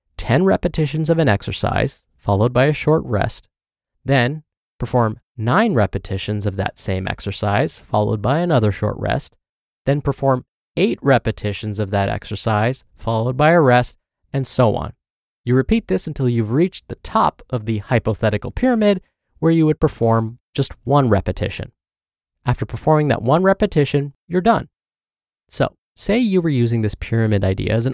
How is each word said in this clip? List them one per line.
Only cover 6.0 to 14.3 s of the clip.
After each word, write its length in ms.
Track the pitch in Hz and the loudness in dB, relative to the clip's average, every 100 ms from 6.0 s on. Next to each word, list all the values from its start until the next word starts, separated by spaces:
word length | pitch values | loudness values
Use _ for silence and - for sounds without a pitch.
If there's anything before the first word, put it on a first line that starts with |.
| - 98 - 104 101 | -6 -8 -4 -4 -4
of 120 | 95 | -2
that 200 | 92 - | -6 -4
same 300 | - 92 98 | -6 -4 -4
exercise, 720 | - 101 - 101 104 160 - | -6 -8 -4 -2 0 -2 -6
followed 440 | - 104 107 107 | -4 -2 0 -2
by 180 | 107 151 | 0 0
another 340 | 175 135 107 | 2 2 2
short 240 | - 104 - | 0 -4 -4
rest, 400 | 104 127 - _ _ _ _ _ - | -4 -4 -6 _ _ _ _ _ -2
then 160 | 143 | 0
perform 420 | 143 - 135 127 - _ _ - | -2 -2 0 0 -4 _ _ -2
eight 240 | 214 - | -2 0
repetitions 800 | 139 123 117 - 104 98 107 101 | 2 2 0 -4 -6 -6 -6 -4
of 120 | 98 | -2
that 180 | 101 98 | -2 -2
exercise, 760 | 104 - 101 117 104 113 135 _ - | -4 -8 -6 0 0 0 -4 _ -10
followed 400 | - 113 123 127 | -4 -2 -2 2
by 140 | 151 | 4
a 100 | 170 | 6
rest, 360 | 135 123 123 - _ _ _ | 6 4 2 -8 _ _ _